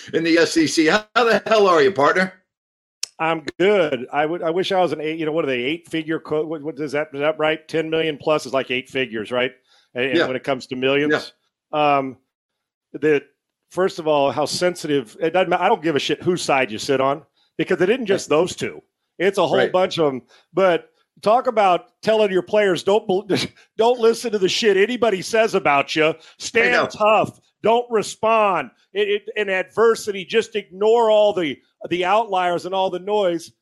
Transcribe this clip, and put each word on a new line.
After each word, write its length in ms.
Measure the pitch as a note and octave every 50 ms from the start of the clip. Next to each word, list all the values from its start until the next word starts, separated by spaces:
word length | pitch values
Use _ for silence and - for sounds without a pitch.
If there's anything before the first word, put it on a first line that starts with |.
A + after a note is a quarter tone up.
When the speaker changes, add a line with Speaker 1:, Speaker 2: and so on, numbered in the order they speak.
| - - -
Speaker 1:
in 100 | D#3+ E3
the 160 | E3 D#3+ E3
S 180 | E3 D#3+ -
E 120 | E3 D#3 C3+
C. 180 | - E3 D#3
How, 180 | D#3 F3+ G#3+ G#3+ _ -
how 80 | A#3 B3
the 180 | A3+ G#3+ G3+ - G#3
hell 180 | A3 G#3+ G3+
are 160 | F#3+ F3 D#3+ C#3
you, 80 | C3
partner? 420 | G2+ C3 C#3+ D#3 E3 F#3 F#3 F#3 - _ _ _ _ _ _ _ _ _ _ _ _ - - - _ -
Speaker 2:
I'm 260 | D#3+ D#3+ E3 D#3+ C#3+ C3 - -
good. 480 | F3 G3+ G#3+ G3 E3 D3 C3+ A#2+ B2 - -
I 120 | C#3+ D#3
would, 160 | D3+ E3+ F3 F3
I 80 | D#3+
wish 200 | E3 F#3+ F3+ E3+
I 100 | G3 F#3
was 120 | F3+ D#3+ D#3
an 80 | D3+
eight, 180 | D3 D#3 D#3+ E3
you 80 | D#3
know, 40 | D#3
what 140 | D3+ E3+ D#3+
are 40 | C3+
they, 140 | C3 A#2+ B2
eight-figure 560 | C#3 D#3+ E3+ - - - D#3+ D#3 D3+ D#3+ D3+
co-, 260 | - - D3+ D3+ D3+
what, 180 | D#3 E3 D3+ C#3
what 120 | D#3 D#3+
does 160 | D#3 D#3 C#3 C3
that, 180 | D3 D#3 - C3+
is 60 | C#3
that 180 | C#3+ D#3 D#3 D3+
right? 280 | D#3 D#3 D#3+ D#3+ - -
Ten 200 | - D#3+ D#3+ D#3+
million 300 | D#3+ D#3+ D#3+ D#3+ D3+ B2+
plus 240 | - D#3 D3+ D3+ -
is 80 | B2+ C3+
like 200 | C3+ A#2+ - B2+
eight 160 | B2+ B2+ -
figures, 420 | - C3+ C3 A2+ G#2+ A2+ G#2 F#2+
right? 220 | B2 B2 B2+ C3+ C3 _ _ _ _ _ _ _ -
And, 120 | B2 B2+
and 120 | C3+ C3 E3+
Speaker 1:
Yeah. 80 | D3+
Speaker 2:
when 80 | C3+ B2+
it 80 | B2+ -
comes 240 | C#3+ C3+ B2 -
to 100 | - C3
millions. 560 | B2+ B2+ C3+ C#3 C#3+ D3 D3 D3+ D3 - - _ _ _ _ _ _ _ - -
Speaker 1:
Yeah. 260 | D3+ D3+ D3 C#3+ C#3
Speaker 2:
Um, 180 | C3+ C3 B2+ _ _ _ _ _ _ _ _ _ _ _ _ _ _ _ -
the, 300 | D3 C#3 D#3 D3 C#3 - _ _ _ _ _ _ _ _ _
first 300 | - E3+ F#3 F#3+ - -
of 80 | D#3+ D#3
all, 240 | D3+ C#3+ C#3 C#3 B2+
how 140 | D3 D3
sensitive, 680 | - - - F3+ F3+ F3 - - D3+ D3 C#3+ A#2+ - - -
it 100 | E3 D#3+
doesn't 180 | D#3+ F3+ F#3+ E3+
ma-, 120 | F3+ F3
I 80 | F3 G3+
don't 120 | A#3 F3+
give 140 | D3+ E3 D3+
a 60 | C3+
shit 240 | - - D3+ - -
whose 180 | E3 F#3 D#3+ -
side 300 | - D3 C3+ C3 G#2 A2
you 60 | G#2
sit 220 | - - C#3 C3
on, 220 | - C#3 C#3+ D#3+ - _ _ _ _ _ _
because 240 | - D#3+ - F#3 F3
it 80 | F3+ F#3
isn't 180 | A#3+ C4 A#3
just 220 | F#3+ G3+ D#3+ - -
Speaker 1:
Right. 80 | D3
Speaker 2:
those 200 | D#3 F3+ F3 -
two. 260 | - C3+ G#2 D#2 D2+ _ _ _ _ _ _ _ -
It's 180 | E3 G3 G3 G3+
a 80 | E3+
whole 120 | C#3+ D#3 F#3+
Speaker 1:
Right. 120 | - -
Speaker 2:
bunch 260 | - F#3 F#3 F3+ - E3
of 120 | D#3+ C#3+ C3
'em. 100 | A#2+ - _ _ _ _ _ -
But 380 | E3+ G3 F#3 E3+ D#3+ - _ _ _ _ _ _ _ -
talk 240 | G3+ A3 B3+ B3+
about 560 | C4 A3+ A3 G3+ F#3+ F3 E3+ - _ _ _ -
telling 300 | G#3 A3 G#3+ G#3+ G3 F#3+
your 100 | F3+ E3+
players, 400 | - - G#3+ G#3 G3 F3+ D#3 -
"Don't 240 | F#3+ G3 A3+ A3+
bel-, 220 | A3 F#3 F#3+ G#3 G3+ E3+ - - - -
<laughs> 240 | _ - _ _
don't 240 | - A3 A#3+ B3 B3+
listen 320 | A3 A3+ A3+ - - A#3 G3+
to 80 | G#3+
the 80 | F#3+ F3
shit 280 | - - A#3 G#3+ G3
anybody 460 | F#3 G3+ A3 B3 A3+ A#3+ A3+ G3 F#3 D3+
says 320 | - - A3 A3+ G#3+ -
about 400 | G3 D3+ D3+ C#3+ C#3 C3+ - -
you. 200 | D#3+ D#3 D#3 D3+ - - - - -
Stand 360 | - - - A3+ A#3 B3 B3
Speaker 1:
I 80 | - -
know. 40 | -
Speaker 2:
tough. 500 | - - G#3+ G#3 A3 G3 D#3 B2+ - _ _ _ _ _ -
Don't 260 | G3+ A3+ A#3+ A#3+ A#3+
respond. 800 | A#3 G#3+ F3+ - - - - A3 A3+ A3 G#3+ G3+ F3+ D#3+ C3+ A2 _ _ _ _ -
It, 160 | G3 G#3 G3
it, 220 | G#3 G#3 - G#3+ -
in 120 | G#3+ G#3 G3
adversity, 760 | F#3+ F#3 F3+ - - - A3+ A3+ A3+ - - G#3+ G3 G3 E3+
just 300 | - F3 A3+ G#3 - -
ignore 560 | G#3 F3+ D#3 F3 F#3 G#3 A3 A3+ A#3+ A#3 G#3+
all 220 | G#3+ G#3+ G#3 G#3 G3+
the, 260 | F#3 E3+ C#3+ B2 - _ _ _ _ - -
the 160 | E3 F3+ F3+
outliers 600 | F3+ G3 A3 A#3 G#3+ F#3+ F#3 F3+ F3 F3 E3 -
and 80 | F3+ F#3+
all 160 | F#3+ F#3+ F#3+
the 80 | E3+ F3+
noise." 540 | F3+ G3+ G#3 G#3+ G3+ F3+ E3+ E3 - - _ _